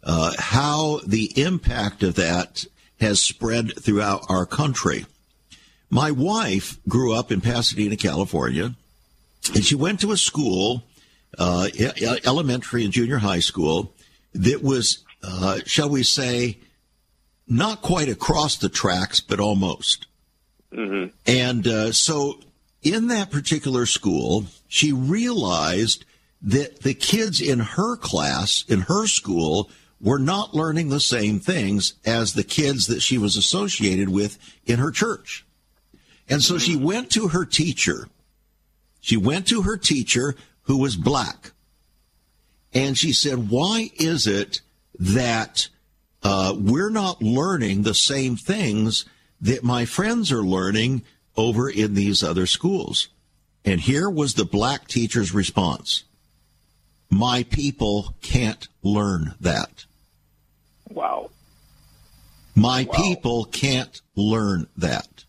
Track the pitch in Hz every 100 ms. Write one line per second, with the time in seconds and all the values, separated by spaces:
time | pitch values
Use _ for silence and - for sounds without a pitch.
0 | 71 82 80 87 - 123 147 147 156 151
1 | 90 113 110 - 151 185 - 123 101 -
2 | 98 87 85 87 90 - - _ _ _
3 | 110 101 - - 113 117 113 - - 101
4 | 104 98 - 92 90 - 147 127 92 58
5 | - _ _ _ _ - _ _ _ -
6 | 151 139 156 214 185 98 - - - 113
7 | 127 113 123 104 107 120 117 - 104 104
8 | 92 73 95 80 62 65 107 123 _ _
9 | _ _ _ _ - - 98 147 160 202
10 | 202 202 - - 135 92 101 123 - _
11 | _ _ _ - 87 87 95 - 117 -
12 | 113 120 - 139 156 123 - 120 110 95
13 | 117 135 101 90 - - 78 80 107 _
14 | _ _ _ - 95 143 135 135 110 -
15 | _ - 95 90 92 95 - - 147 143
16 | 127 - 127 123 123 107 _ _ _ _
17 | _ _ _ _ _ 120 208 214 - 175
18 | 147 107 - 151 151 - 92 - 101 90
19 | 95 - - 101 104 101 95 - - -
20 | - _ _ _ _ _ _ - 104 98
21 | 92 - - 127 123 123 107 113 110 113
22 | - 156 143 - - _ _ _ - 214
23 | 233 233 196 143 - 156 143 127 120 -
24 | 104 80 60 92 98 - _ - 151 135
25 | 131 196 240 233 107 85 78 90 113 -
26 | - _ _ _ 98 131 143 - 135 135
27 | - 208 220 151 143 127 113 - 214 240
28 | - 85 73 65 101 - - 101 90 190
29 | 220 - - 87 80 80 104 - _ _
30 | 101 139 135 196 214 - 160 156 160 139
31 | - 120 104 104 - 185 98 101 95 -
32 | - 117 110 - 101 - 147 139 110 120
33 | - 127 104 101 98 185 104 - 104 92
34 | 98 95 104 - - - - 120 143 -
35 | 220 214 - - _ _ _ _ _ _
36 | _ _ _ 143 127 175 151 156 139 208
37 | 254 220 214 160 170 - 160 135 - 76
38 | - _ _ _ _ _ _ _ _ _
39 | - 117 131 160 - 233 190 214 - 143
40 | 120 - 135 135 - _ - 135 135 101
41 | 120 139 113 - - _ _ _ _ _
42 | _ _ _ _ _ _ _ 123 135 135
43 | 170 131 143 127 110 120 175 226 220 -
44 | 160 165 107 101 104 - _ _ _ -
45 | 90 107 123 113 110 - - _ _ _
46 | _ _ 101 98 95 98 101 127 202 220
47 | 190 - 110 123 170 185 110 98 104 104
48 | - 139 131 120 - 202 165 104 110 104
49 | - _ _ _ 101 131 120 123 120 -
50 | 208 233 196 127 98 92 92 104 117 131
51 | - _ _ - 113 110 131 104 107 101
52 | 101 98 90 85 92 - 175 190 - -
53 | - _ _ _ _ _ - 92 87 139
54 | 190 165 147 - 95 101 113 143 - -
55 | 113 120 98 101 95 - 90 64 - -
56 | - _ _ _ _ _ _ _ _ _
57 | _ 95 120 123 120 - 143 135 107 104
58 | 101 - - 127 117 107 - _ 98 104
59 | 101 92 78 - 90 64 - - - _
60 | _ _ _ _ _ _ _ _ - -
61 | - - - _ _ _ _ _ - _
62 | - - - - - - 113 127 131 -
63 | 190 175 120 120 110 - 139 131 123 -
64 | _ - 104 110 104 95 - - 82 57
65 | - -